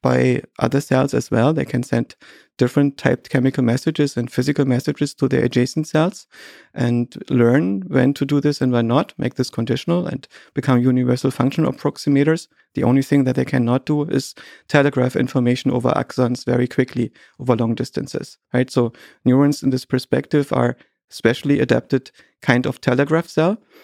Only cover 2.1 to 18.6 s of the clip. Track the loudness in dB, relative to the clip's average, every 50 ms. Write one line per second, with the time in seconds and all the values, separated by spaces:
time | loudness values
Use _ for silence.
2.1 | -10 _ -20 -20 -20 -20 _ _ _ -2 -2 2 2 2 2 2 0 -2 0 0
3.1 | 0 0 -4 -4 -2 0 0 0 0 0 0 0 0 0 -2 -2 0 0 -2 -2
4.1 | -2 -6 -6 -4 -4 -2 -2 0 0 0 0 0 0 0 -2 -4 -4 -2 -4 -6
5.1 | -2 -2 -2 0 2 0 0 2 2 0 0 0 -2 -6 -6 -2 0 0 0 0
6.1 | -2 -8 -18 _ -20 -20 -20 -20 -20 -20 -20 _ _ -4 -2 0 0 0 -2 -4
7.1 | -8 -14 -6 0 2 4 4 4 4 4 2 0 -2 -4 -6 -2 0 2 2 2
8.1 | 0 0 -2 0 0 0 0 0 0 0 0 0 2 0 0 2 0 0 0 -2
9.1 | -6 -6 -6 -4 -2 -4 -6 -4 -4 -6 -2 -2 -4 -4 -2 -2 -2 -2 -2 -4
10.1 | -8 -10 -12 _ -20 -20 -20 _ _ -4 0 2 2 4 4 4 2 2 2 0
11.1 | 0 0 0 -2 0 0 -2 0 0 0 -2 -2 -2 -2 -4 -6 -6 -2 -2 0
12.1 | 2 2 2 2 0 -2 -4 -14 _ _ _ _ _ -2 0 2 2 2 2 2
13.1 | 2 2 2 2 0 -2 -2 -2 0 0 0 2 0 0 0 -2 -2 -2 -2 -2
14.1 | -2 -4 -4 -6 -14 -18 -20 -20 -20 -20 _ 0 2 2 2 2 2 0 0 0
15.1 | 0 -2 -2 0 0 0 0 0 0 0 0 -2 -2 0 0 0 0 0 -4 -4
16.1 | -2 -2 0 0 -2 -4 -4 -2 0 0 0 0 0 -2 -2 -2 -2 -4 -4 -4
17.1 | -6 _ -20 _ _ -8 -2 -2 0 0 0 -2 -2 -4 -6 -6 -6 -8 -8 -6
18.1 | -8 -10 -10 -12 -16 _ _ _ -2 -2